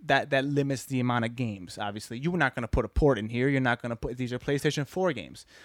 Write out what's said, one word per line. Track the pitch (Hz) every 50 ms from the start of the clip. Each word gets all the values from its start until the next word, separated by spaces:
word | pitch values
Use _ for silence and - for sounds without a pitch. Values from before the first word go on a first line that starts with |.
| -
that, | 151 135 135 107 143
that | 143 135 131
limits | 143 143 143 139 139 139 123 -
the | - 135 127
amount | 123 123 120 120 113
of | 117 120
games. | 123 127 113 101 98 90 85 - -
Obviously, | 104 104 101 107 - - 117 120
you're | 139 170 180
not | 175 147 131 -
gonna | 135 120 107
put | - 135 113
a | 104
port | - - 160 143 131
in | 101 104 110
here. | 117 120 127 143
You're | 139 135 131
not | 123 117 -
gonna | - 120 117
put, | 113 - 135 123 123
these | 127 117 123
are | 123
PlayStation | - - 143 139 - 156 139 156 143
four | - - 185 185 180 143
games, | 113 82 64 65 - - - - - -